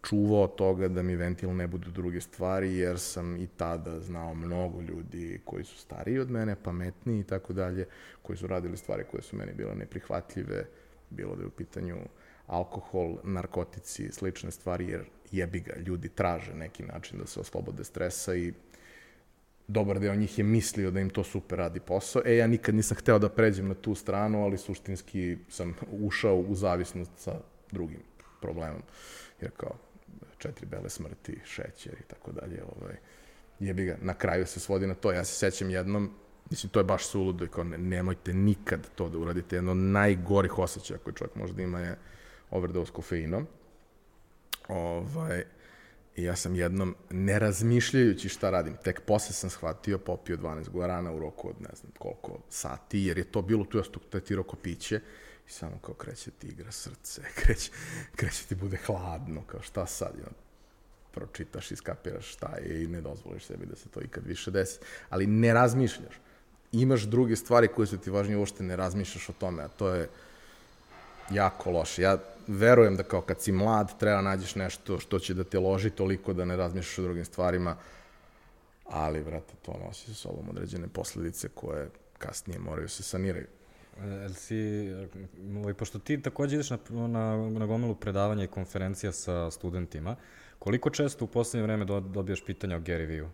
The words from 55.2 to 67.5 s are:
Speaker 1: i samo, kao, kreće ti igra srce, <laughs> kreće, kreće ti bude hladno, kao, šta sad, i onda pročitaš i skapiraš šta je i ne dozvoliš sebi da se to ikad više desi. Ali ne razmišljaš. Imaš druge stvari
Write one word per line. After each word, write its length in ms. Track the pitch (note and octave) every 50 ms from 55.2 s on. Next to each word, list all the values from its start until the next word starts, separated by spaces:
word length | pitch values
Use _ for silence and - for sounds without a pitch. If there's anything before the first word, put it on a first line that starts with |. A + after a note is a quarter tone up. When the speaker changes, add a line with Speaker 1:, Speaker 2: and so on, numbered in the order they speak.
| - - - - - -
Speaker 1:
i 20 |
samo, 280 | - - - D#2 - -
kao, 160 | - - -
kreće 360 | - - - - - - -
ti 160 | - _ -
igra 260 | - - - - A2
srce, 500 | - - - - - - - - - - - -
<laughs> 100 | - -
kreće, 300 | - - A2 - - - - - - - - - - - -
kreće 280 | - - F2+ - - -
ti 100 | - G2+
bude 220 | F#2 G2 G2 F#2+
hladno, 680 | F2+ - - G#2 F#2 F#2 F#2 E2+ D2+ C#2 - D#2 D2 -
kao, 160 | - - -
šta 240 | - - - G2+ F2
sad, 280 | - - - - - -
i 60 | -
onda 180 | - - - - - - - - - _ _ _ - - - _ - -
pročitaš 580 | - - G2+ G2 - - - - - - - -
i 60 | -
skapiraš 560 | - - - - - - F2+ - - - -
šta 240 | - - - - -
je 280 | - - E2+ E2 D#2+ E2
i 20 |
ne 140 | D#2+ F2 F2
dozvoliš 440 | D#2 D2 D2 - - G1+ G1+ G1+ -
sebi 220 | - G1+ G1+ G1+
da 100 | G1+ G1+
se 120 | - - -
to 120 | - -
ikad 260 | - - - F2+ F#2+
više 240 | F#2 F2 - - -
desi. 280 | F#2+ G2 F#2 - - - - - - - - -
Ali 160 | - F#2 G2
ne 280 | G2+ G#2+ A2 A#2 A#2 A2+
razmišljaš. 640 | A#2 B2+ A#2+ A#2 C3 C3 A2+ - - - - - - - - - - - _ - - _ _
Imaš 300 | - A2+ C3 C3 C3+ A#2
druge 340 | G#2 G#2+ A2 B2 B2+ A2+ A2
stvari 320 | G#2+ - -